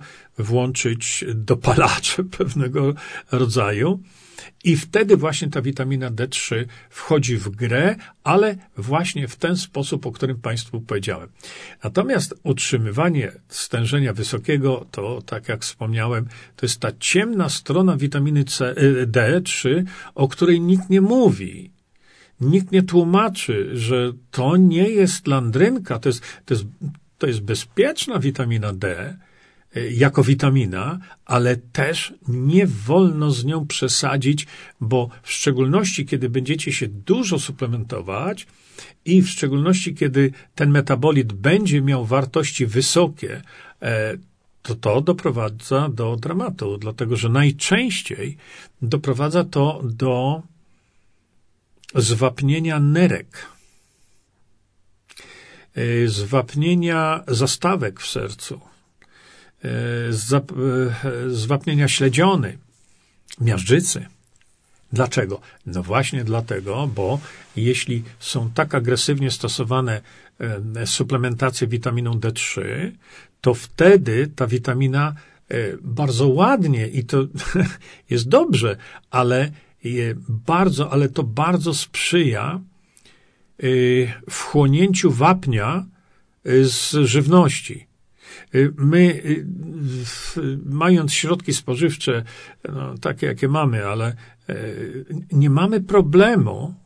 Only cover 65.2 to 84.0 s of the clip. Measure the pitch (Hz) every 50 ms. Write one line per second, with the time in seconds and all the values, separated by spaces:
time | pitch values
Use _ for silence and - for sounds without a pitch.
65.2 | 104 92 98 - - - - _ - 92 87 90 87 85 107 131 135 - 139 127
66.2 | 117 110 113 117 117 - 113 95 95 101 101 127 147 139 101 101 95 95 135 147
67.2 | - - - - - - - 107 113 123 123 123 - 135 120 117 113 - - -
68.2 | - - - 123 113 113 117 - 165 151 - 135 117 123 120 - - - 143 135
69.2 | 135 127 - - - 107 - - 123 113 127 131 127 120 110 104 - - - -
70.2 | - _ _ - 117 117 107 101 104 110 110 117 110 - - - 131 127 139 120
71.2 | 123 123 117 117 139 127 113 - 127 113 120 117 - 127 120 120 120 117 117 113
72.2 | 113 113 117 - - - - - - 104 113 139 175 185 - - _ - - -
73.2 | - _ _ _ - 127 113 - - - - - 160 190 202 190 131 113 110 120
74.2 | 147 147 - - 127 117 120 123 - 135 120 131 135 131 131 143 147 151 151 151
75.2 | - - _ _ _ - - 120 113 98 - - - - 117 135 147 135 120 117
76.2 | 143 135 131 160 196 240 277 226 180 151 131 113 107 110 - 135 117 - 147 135
77.2 | 135 135 - - - - - 185 180 - - - - - - - _ - 120 120
78.2 | 117 131 180 285 349 330 180 110 117 110 104 - - - - - _ _ - 127
79.2 | 123 123 127 127 143 151 147 - - _ _ _ - 120 123 123 117 113 113 -
80.2 | - - 113 110 - - 165 180 190 185 - 135 147 - 135 143 143 131 - 165
81.2 | 131 113 107 139 151 170 180 175 160 170 151 - - - - - - - 170 175
82.2 | 160 127 107 104 117 143 175 190 185 - _ _ _ _ _ _ _ - _ _
83.2 | _ _ _ _ _ _ _ - 143 127 127 127 123 123 123 127